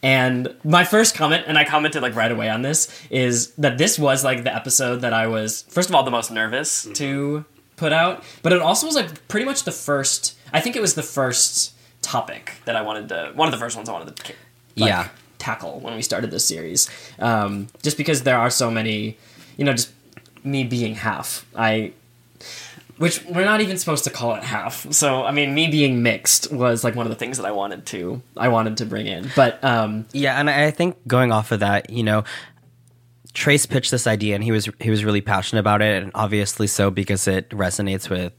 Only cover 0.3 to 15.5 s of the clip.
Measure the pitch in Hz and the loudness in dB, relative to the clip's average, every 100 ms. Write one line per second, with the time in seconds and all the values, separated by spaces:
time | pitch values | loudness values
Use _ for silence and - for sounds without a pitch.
0.3 | 127 127 - 151 175 175 214 226 - 151 | 0 -2 -4 4 4 6 4 4 2 0
1.3 | 165 151 151 147 151 151 151 123 117 113 | 0 2 2 4 2 2 0 -2 0 0
2.3 | 113 110 110 135 156 - - - 131 123 | 0 -2 -2 0 0 -2 -6 -4 0 2
3.3 | 120 - - 147 123 170 - 143 135 135 | 0 -2 0 0 2 0 2 2 2 2
4.3 | 127 123 117 127 117 127 123 123 113 113 | 0 -2 -4 0 0 0 0 0 2 2
5.3 | 113 107 - - - 185 160 127 120 113 | 0 -4 -8 -4 -2 4 4 4 0 -2
6.3 | 113 110 127 147 - - - 143 139 143 | -2 0 0 -2 -4 -6 -6 -4 -4 -4
7.3 | 151 151 _ _ - 160 160 175 190 - | -4 -8 _ _ -4 0 2 2 -2 -12
8.3 | - 165 180 165 220 320 294 175 156 _ | -4 2 4 4 2 2 0 -2 -8 _
9.3 | 214 262 277 - - - 143 135 - - | -4 -2 -4 -6 -8 -2 0 0 -2 -4
10.3 | - - 160 240 247 196 156 135 - 127 | -8 -4 -2 -2 0 0 0 -4 -2 0
11.3 | 117 - - - _ _ _ - 127 - | 2 0 0 -4 _ _ _ -4 -4 -4
12.3 | - - - - 113 107 107 107 85 76 | -10 -14 -14 -4 -4 -2 -6 -6 -6 -6
13.3 | 135 160 120 117 113 113 92 82 - - | 0 0 0 -6 -8 -10 -10 -12 -16 -18
14.3 | - - _ _ - 107 92 87 - - | -18 -20 _ _ 0 2 2 -2 -10 -20
15.3 | _ - | _ -8